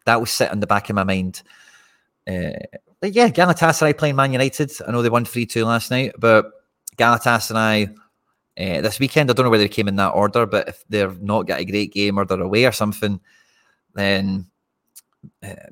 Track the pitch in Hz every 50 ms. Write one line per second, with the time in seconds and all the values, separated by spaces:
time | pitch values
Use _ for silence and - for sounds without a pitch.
0 | _ 117 117 117 117 - - - 120 - 92 104 98 - 104 101 - - 107 101
1 | 95 95 95 95 92 92 92 - - _ _ _ _ _ _ _ _ _ _ _
2 | _ _ _ _ _ - 92 90 87 76 - - - - - - _ _ _ _
3 | - 202 196 233 240 226 - - 180 180 170 - 165 165 151 - 156 151 147 -
4 | 156 147 139 135 135 139 131 123 135 135 - - 151 135 - - - - 117 120
5 | 117 117 113 120 117 - - 123 117 - - 117 113 113 117 113 - - 127 127
6 | 135 123 - - 117 117 110 107 - - - _ _ _ _ _ _ - - -
7 | 120 117 120 113 - 127 120 110 - - 113 113 110 110 107 107 104 98 107 -
8 | _ _ _ _ _ _ _ _ _ _ _ - 90 95 85 71 80 107 104 -
9 | 139 131 - 156 147 123 120 117 127 123 113 107 104 101 - - 104 101 98 98
10 | 98 95 - 90 104 104 98 120 117 101 98 98 - - - - _ - 104 104
11 | 98 95 92 87 101 101 107 110 90 90 87 69 90 95 98 104 104 - - 101
12 | 101 104 98 101 98 92 95 92 90 92 98 113 127 127 107 - 110 104 104 -
13 | 110 104 101 92 - _ _ _ _ _ _ _ _ _ _ _ _ _ - 101
14 | 101 98 101 95 98 98 95 95 87 - _ _ _ _ _ _ _ _ _ -
15 | - _ _ _ - - _ _ - 98 92 - - -